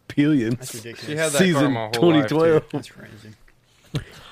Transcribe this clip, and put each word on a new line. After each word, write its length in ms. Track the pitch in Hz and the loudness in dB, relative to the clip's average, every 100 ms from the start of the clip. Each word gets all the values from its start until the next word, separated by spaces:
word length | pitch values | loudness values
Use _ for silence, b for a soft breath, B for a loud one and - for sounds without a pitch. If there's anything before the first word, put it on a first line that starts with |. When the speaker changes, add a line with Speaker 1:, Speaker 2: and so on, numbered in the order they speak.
| - | -4
Speaker 1:
Pillions. 480 | - 147 147 110 123 | 0 2 2 0 -4
Speaker 2:
That's 180 | 131 117 | -8 -14
ridiculous. 300 | 113 113 113 | -14 -14 -10
Speaker 3:
She 100 | 151 | -4
had 160 | 160 | 0
that 60 | 143 | 2
Speaker 1:
Season 360 | 185 143 143 | 2 2 0
Speaker 3:
car 160 | 117 107 | 0 -4
my 60 | 113 | 2
whole 120 | 170 | 4
life, 140 | 156 135 | 4 2
too. 80 | 147 | 2
Speaker 1:
twenty 140 | 165 | 2
twelve. 140 | 156 - | 2 0
Speaker 2:
That's 180 | 147 - | -8 -10
crazy. 440 | - 110 110 110 - _ _ _ _ _ 143 B B B | -16 -20 -20 -20 -20 _ _ _ _ _ -12 B B B